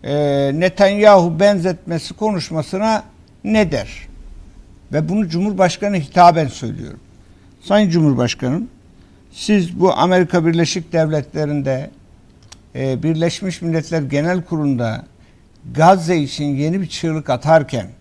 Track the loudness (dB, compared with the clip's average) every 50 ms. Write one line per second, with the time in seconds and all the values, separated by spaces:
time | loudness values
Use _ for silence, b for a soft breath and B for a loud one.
0 | -6 -4 -2 0 0 0 0 0 0 0 0 0 -2 -2 2 2 2 2 4 4
1 | 6 8 8 8 6 4 0 2 2 2 4 2 0 -2 -4 -4 -8 -6 -6 -6
2 | -6 -8 -10 -6 -4 -4 -2 -4 -6 -6 -6 -6 -6 -4 -4 -2 0 0 -2 -2
3 | -4 -10 -20 -20 -20 -20 -20 -12 -4 0 2 2 2 2 0 -6 -6 -8 -14 -16
4 | -18 -18 -20 -20 -20 -20 -20 -20 -20 -20 -20 -20 -20 -20 -20 -20 -16 -4 -4 -2
5 | -2 0 0 -2 -2 -2 -2 -4 -4 -2 0 2 0 0 0 -2 -4 -2 -2 -2
6 | -4 -2 4 6 6 8 6 4 -2 -4 -4 -8 -10 -10 -8 -10 -12 -14 -16 -18
7 | -20 -20 -20 -20 b b b b b b b b -4 0 2 2 4 4 2 4
8 | 4 4 4 2 0 -2 -2 -4 -4 -4 -2 -4 -6 -8 -14 -20 _ -20 -20 b
9 | b b b b b b -18 -12 -2 0 2 2 2 -2 -2 0 2 2 4 2
10 | 2 2 4 2 2 2 0 0 2 2 2 2 0 0 -2 -8 -8 -4 -2 0
11 | 0 0 0 -4 -4 -6 -6 -6 -4 -2 -2 -4 -2 -2 -4 -4 -6 -10 -14 -20
12 | -20 _ -20 -20 -20 -20 _ -20 -20 -20 -20 -20 _ -14 _ -6 -4 -4 -4 -2
13 | -2 -2 0 0 0 -2 -2 -4 -6 -8 -8 -6 -6 -4 -2 -4 -4 -4 -4 -4
14 | -4 -2 -2 -2 -2 0 -2 -4 -4 -6 -6 -2 -2 -2 -2 -2 -2 -4 -6 -8
15 | -12 -16 _ b b b b b b b b -20 -18 -10 0 4 6 6 6 6
16 | 2 0 0 0 -2 -4 -6 -6 -4 -4 -2 -2 -2 -2 -2 -4 -6 -6 -8 -6
17 | -6 -4 -4 -4 -4 -4 -4 -2 2 4 4 4 4 2 -6 -8 -8 -8 -14 -20